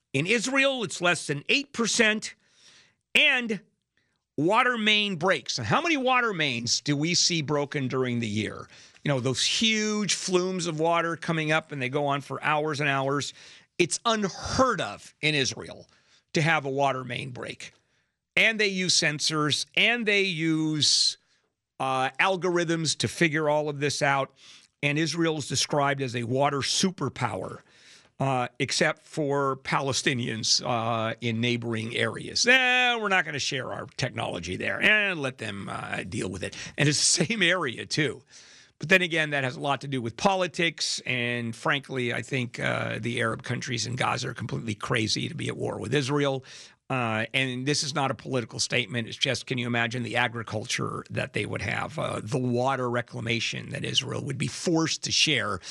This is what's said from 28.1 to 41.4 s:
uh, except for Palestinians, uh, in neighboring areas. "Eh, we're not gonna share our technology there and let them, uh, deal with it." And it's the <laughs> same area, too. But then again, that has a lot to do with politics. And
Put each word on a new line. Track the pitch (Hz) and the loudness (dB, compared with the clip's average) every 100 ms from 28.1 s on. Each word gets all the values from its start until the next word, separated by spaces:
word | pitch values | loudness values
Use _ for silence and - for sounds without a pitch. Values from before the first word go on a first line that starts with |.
| - | -4
uh, | 135 131 123 - | 0 0 -2 -4
except | 139 - 160 - - | -4 2 0 0 -6
for | - 143 139 139 131 | -4 0 2 0 -2
Palestinians, | - 151 139 127 170 123 127 113 110 - | -2 0 0 0 0 0 -2 -4 0 0
uh, | - 117 113 113 110 113 | 0 -2 0 0 -2 -2
in | 120 113 | -2 0
neighboring | 120 120 117 113 113 | 0 0 -2 -4 -4
areas. | 113 113 - - - 233 | -2 -2 -2 -6 0 4
"Eh, | 262 254 254 247 240 | 4 4 4 2 0
we're | 208 | 2
not | 190 156 | 2 2
gonna | 143 | -2
share | - 135 117 | -4 -4 -4
our | 98 - - | -8 -8 -6
technology | 127 113 117 - 85 95 | -4 -2 -4 -4 -6 -4
there | - 101 | -2 2
and | 196 214 202 170 | 4 4 2 -2
let | 135 127 | -4 -4
them, | 113 101 98 | -8 -8 -8
uh, | 113 104 101 | -8 -6 -6
deal | 107 113 95 | -6 -6 -6
with | 95 | -6
it." | 98 - - - | -8 -10 -8 0
And | 147 | 2
it's | 147 - - | 4 2 2
the | 175 | 0
<laughs> | |
same | 226 | 2
area, | 175 180 143 104 | 2 2 -2 -6
too. | 104 - 143 90 - - - - - - | -4 -2 -2 -4 -12 -20 -20 -20 -20 -12
But | 156 | 2
then | 190 | 4
again, | 180 160 151 | 4 0 0
that | 143 | 0
has | 131 127 | -2 -2
a | |
lot | 147 135 | -2 -2
to | 143 | -2
do | 135 | -4
with | 117 - | -4 0
politics. | 202 190 180 - 170 160 - - - | 2 2 0 0 0 0 -4 -4 -2
And | 123 120 120 | -2 0 -2